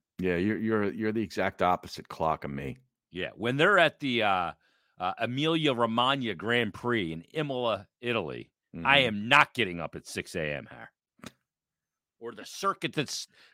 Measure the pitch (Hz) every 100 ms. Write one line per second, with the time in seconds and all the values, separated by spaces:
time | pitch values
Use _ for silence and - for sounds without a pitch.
0 | _ - 90 87 98 107 110 110 101 -
1 | 110 110 101 - 95 - 90 90 87 -
2 | - - 80 76 71 69 69 65 _ _
3 | _ 87 85 - 113 135 170 196 160 -
4 | 143 120 107 92 85 76 _ _ _ -
5 | 90 - 113 127 156 165 147 120 117 113
6 | 123 139 117 87 101 120 110 - 120 120
7 | 85 80 - 156 151 127 120 101 101 _
8 | 120 117 80 62 - _ _ - 104 139
9 | 123 104 110 143 147 - 104 85 78 80
10 | - 104 - 90 76 71 58 - 113 _
11 | _ _ - _ _ _ _ _ _ _
12 | _ _ 117 117 - - 196 185 156 156
13 | 131 - - _ -